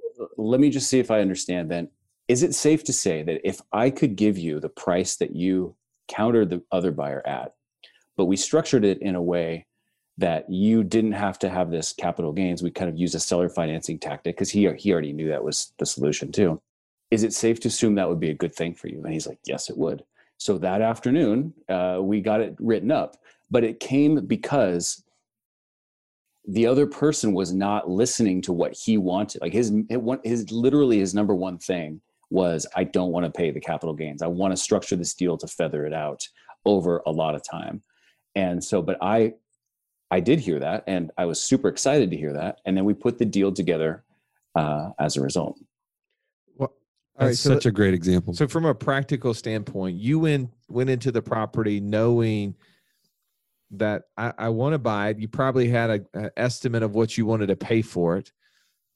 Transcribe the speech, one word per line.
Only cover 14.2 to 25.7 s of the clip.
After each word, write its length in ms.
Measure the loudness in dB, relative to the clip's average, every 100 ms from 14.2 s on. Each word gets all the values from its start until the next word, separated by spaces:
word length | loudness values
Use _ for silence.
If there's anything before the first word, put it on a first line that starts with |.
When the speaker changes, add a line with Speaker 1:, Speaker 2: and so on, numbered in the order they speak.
| -6 -4
Speaker 1:
'cause 140 | -2
he, 200 | 2 2 2
he 160 | 0
already 180 | 0 -2
knew 160 | -4 -4
that 160 | -4
was 300 | -4 -4 -6 -6
the 60 | -6
solution 460 | -2 0 0 -4
too. 300 | 0 0 0 _ _ _ _ -2
"Is 120 | 0
it 100 | 0
safe 260 | 0 0 0
to 60 | -2
assume 280 | 2 2 4
that 120 | 2
would 120 | 0
be 80 | -2
a 40 |
good 220 | -2 -4 -4
thing 180 | -6 -6
for 120 | -12
you?" 160 | -10
And 100 | -8
he's 140 | -6 -8
like, 120 | -10 -8
"Yes, 240 | -8 -6
it 80 | -4
would." 280 | -4 -4 -12 _ _ -6
So 200 | -2 0
that 220 | 0 0
afternoon, 720 | 0 0 2 2 4 2 -2 -8 -4
uh, 320 | -2 0 0
we 200 | 0 0
got 180 | 2 0
it 160 | 0 -2
written 320 | 0 0 0
up, 260 | 0 -2 -10 _ _ 0
but 120 | 2 2
it 160 | -2
came 440 | 0 4 4 4 2
because 800 | -2 0 2 2 2 -2 -8 _ _ _ _ _ _ _